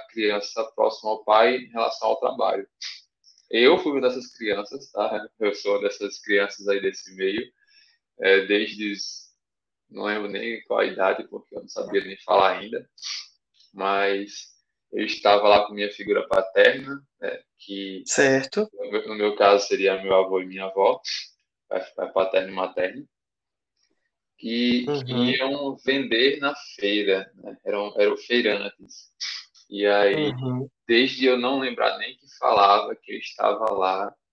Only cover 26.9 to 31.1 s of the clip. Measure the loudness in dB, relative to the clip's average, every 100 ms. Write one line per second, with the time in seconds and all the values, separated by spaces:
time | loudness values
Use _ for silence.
26.9 | 0 0 0 -2 _ -20 -12 -6 -4 -4
27.9 | 0 2 0 -2 0 2 -2 -6 -12 -20
28.9 | -20 -20 _ -12 -12 -16 _ _ -2 2
29.9 | 4 4 2 -2 -4 -6 -6 -8 _ 0
30.9 | 2 2